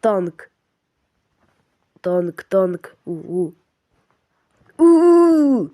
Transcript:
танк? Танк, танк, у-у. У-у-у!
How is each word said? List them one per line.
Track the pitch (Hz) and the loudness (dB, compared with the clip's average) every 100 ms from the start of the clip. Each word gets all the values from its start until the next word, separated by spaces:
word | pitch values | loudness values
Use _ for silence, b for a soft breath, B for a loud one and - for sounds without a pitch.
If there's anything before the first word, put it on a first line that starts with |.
танк? | 220 202 175 165 - _ _ _ _ _ _ _ _ _ _ _ _ _ _ _ | -2 -4 -6 -12 -20 _ _ _ _ _ _ _ _ _ _ _ _ _ _ _
Танк, | 180 180 175 160 | -6 -4 -6 -10
танк, | - 190 185 175 - _ | -4 -2 -2 -6 -16 _
у-у. | - 170 - 180 170 180 _ _ _ _ _ _ _ _ _ _ _ _ | -16 -14 -10 -8 -8 -10 _ _ _ _ _ _ _ _ _ _ _ _
У-у-у! | 330 330 349 339 339 320 285 254 156 | 4 4 4 4 4 2 0 0 -4